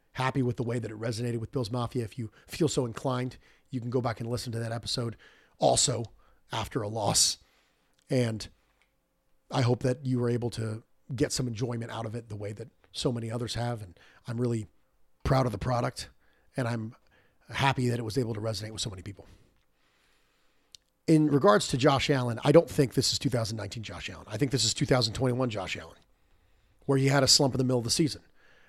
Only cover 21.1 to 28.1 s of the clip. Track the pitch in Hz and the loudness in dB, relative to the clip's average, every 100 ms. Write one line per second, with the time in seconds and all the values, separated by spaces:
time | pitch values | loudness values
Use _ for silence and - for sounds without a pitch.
21.1 | 160 151 143 196 208 - 127 143 135 - | 4 6 6 6 6 2 2 4 4 2
22.1 | 139 123 117 139 160 165 - 135 - - | 0 0 0 6 8 8 4 2 2 0
23.1 | - 135 120 110 110 101 120 107 92 - | 0 0 0 -2 -6 -8 -10 -10 -12 -12
24.1 | 95 - 110 135 131 110 - 147 131 120 | -14 -10 -2 0 2 0 0 2 4 2
25.1 | 110 127 123 127 104 90 - - - _ | 0 0 0 -2 -2 -6 -8 -10 -18 _
26.1 | _ _ _ _ _ _ _ - 139 135 | _ _ _ _ _ _ _ 0 2 4
27.1 | 139 131 - 143 123 127 127 113 - 156 | 4 6 6 4 2 2 0 0 2 0